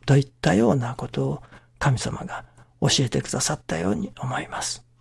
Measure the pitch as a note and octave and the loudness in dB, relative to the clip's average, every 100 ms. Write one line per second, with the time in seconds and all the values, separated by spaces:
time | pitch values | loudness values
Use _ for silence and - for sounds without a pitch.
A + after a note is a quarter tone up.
0 | - C#3 C3+ - F3 F#3 A#3 C#3 A#2+ B2+ | 4 4 4 -2 2 4 4 2 0 -6
1 | B2 C#3 C3+ D3 - - _ - D3 A#2+ | -8 -4 -4 -6 -12 -20 _ 0 2 2
2 | - - - - - - - - B2+ - | -2 -6 -8 -12 -14 -20 -16 -2 2 2
3 | B2+ C#3 - - - D3+ - D#3+ G2 - | 2 0 -2 -2 -2 -4 -4 -2 -2 -2
4 | - - C3 - - - - - _ _ | -4 -8 -6 -6 -6 -8 -8 -10 _ _